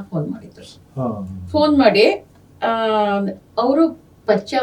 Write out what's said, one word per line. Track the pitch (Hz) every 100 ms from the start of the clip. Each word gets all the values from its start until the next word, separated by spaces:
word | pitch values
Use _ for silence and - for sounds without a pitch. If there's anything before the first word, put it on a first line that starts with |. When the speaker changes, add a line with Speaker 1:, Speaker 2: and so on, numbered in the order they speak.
| -
Speaker 1:
ಫೋನ್ | 165 147
ಮಾಡಿದ್ರು. | - - - - - _ 131
Speaker 2:
ಹಾ. | 123 101 92 - -
Speaker 1:
ಫೋನ್ | 302 302 285
ಮಾಡಿ, | 226 196 277 403 - _ _ _
ಆ, | 220 226 220 214 208 202 196 - _ -
ಅವರು | 247 294 330 - _ _ -
ಪರಿಚಯ | 196 - 262